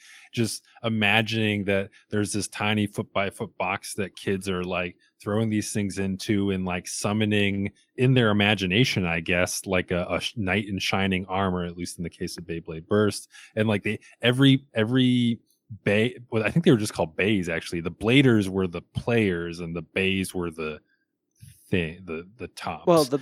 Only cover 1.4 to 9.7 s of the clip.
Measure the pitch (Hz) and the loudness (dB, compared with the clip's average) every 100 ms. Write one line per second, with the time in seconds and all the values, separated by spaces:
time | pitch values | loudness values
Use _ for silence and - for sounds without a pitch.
1.4 | 110 104 95 98 98 - - 107 104 104 | 0 0 0 -2 -2 -12 -6 -4 -2 -4
2.4 | - - 104 107 101 - 107 98 98 - | -6 -4 0 0 0 -4 -6 -4 -4 -6
3.4 | 107 - 92 98 - - 92 - 110 98 | -10 -6 -6 -6 -8 -8 -8 -6 -4 -4
4.4 | 95 90 90 90 90 - _ _ 110 107 | -4 -4 -4 -4 -6 -10 _ _ -4 -2
5.4 | 110 107 101 110 101 90 98 92 - 104 | 0 -2 -2 -4 -4 -4 -4 -4 -2 0
6.4 | 101 95 92 90 - - 110 107 107 104 | 0 -2 -4 -6 -8 -6 -2 0 2 2
7.4 | 101 98 98 - _ - 127 127 113 104 | 0 -2 -6 -8 _ 0 2 4 4 4
8.4 | 101 107 92 101 135 - 90 85 82 87 | 4 4 2 2 2 0 -2 -2 0 0
9.4 | 90 - 101 | 0 -2 -2